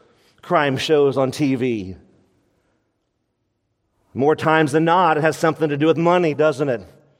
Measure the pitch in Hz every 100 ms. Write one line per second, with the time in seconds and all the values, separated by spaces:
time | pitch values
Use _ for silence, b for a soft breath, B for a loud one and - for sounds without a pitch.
0 | b b b b - 175 143 131 - 151
1 | 143 127 135 - 143 131 127 113 92 90
2 | _ _ _ _ _ _ _ _ _ _
3 | _ _ _ _ _ _ _ _ _ _
4 | _ 104 143 147 156 156 151 151 165 175
5 | 170 156 160 143 165 143 151 143 160 151
6 | 170 180 165 135 156 131 147 113 87 -
7 | _